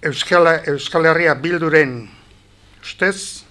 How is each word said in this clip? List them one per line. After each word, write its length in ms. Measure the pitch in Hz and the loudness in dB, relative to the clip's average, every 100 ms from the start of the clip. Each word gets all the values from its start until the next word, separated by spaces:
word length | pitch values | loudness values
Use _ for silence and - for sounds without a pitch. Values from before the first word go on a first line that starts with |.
| 160 | -6
Euskal, 420 | 131 - 180 170 165 - | -6 0 4 4 2 -2
Euskal 400 | 143 - 170 160 | -6 -2 0 2
Herria 240 | 160 170 | 4 2
Bilduren 640 | 139 151 175 160 156 143 123 107 - _ _ _ _ _ _ | 0 -2 -2 2 2 2 -2 -14 -20 _ _ _ _ _ _
ustez 600 | - - 185 190 - - - | -20 -4 -4 -4 -10 -16 -20